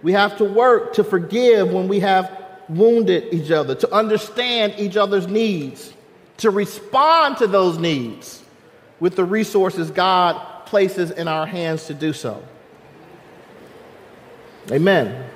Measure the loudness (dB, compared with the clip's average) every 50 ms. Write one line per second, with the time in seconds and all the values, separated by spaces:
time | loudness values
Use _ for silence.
0 | 0 2 2 2 2 2 2 0 -2 0 2 4 4 6 4 4 2 -2 0 0
1 | 0 2 0 -2 -2 -2 -2 2 6 6 6 6 4 2 0 -2 -2 0 0 0
2 | 2 2 2 2 2 -2 -8 -14 -18 -18 -20 -20 -14 -8 0 4 4 6 6 4
3 | 4 4 2 2 0 -2 -4 -4 0 0 0 0 2 0 -2 -2 -2 0 2 0
4 | 2 2 0 -2 -2 -6 -6 -6 -4 -2 0 0 -2 -2 -2 -4 -6 -4 0 0
5 | 0 2 0 -2 -2 0 -2 0 0 0 -2 -2 -6 -8 -12 -14 -20 -20 -20 -20
6 | _ _ _ _ _ _ _ -2 0 0 0 0 -2 -4 -6 -14 -16 -4 0 2
7 | 4 4 4 4 4 2 0 0 -2 2 2 2 2 2 0 -2 -2 -2 -2 -2
8 | -4 -8 -10 -14 -18 -20 -20 -20 -20 _ _ _ _ -20 _ -20 _ _ _ _
9 | -4 -4 0 0 -2 -2 0 -2 -2 0 0 0 0 0 0 -4 -8 -6 -2 0
10 | 0 2 4 4 2 2 0 -4 -8 -16 -18 -20 -16 -2 0 2 2 2 0 -4
11 | -6 -6 -4 -8 -6 -4 -4 -4 -4 -6 -6 -6 -4 -4 -4 -6 -6 -10 -10 -6
12 | -4 -4 -4 -4 -8 -10 -10 -10 -14 -20 -20 -20 -20 -20 -20 -20 -20 -20 -20 -20
13 | -20 -20 -20 -20 -20 -20 -20 -20 -20 -20 -20 -20 -20 -20 -20 -20 -20 -20 -20 -20
14 | -20 -20 -20 -20 -20 -20 -20 -20 -20 -20 -20 -20 -12 -6 -4 -2 0 2 2 2
15 | 0 -2 -6 -12 -14 -16 -18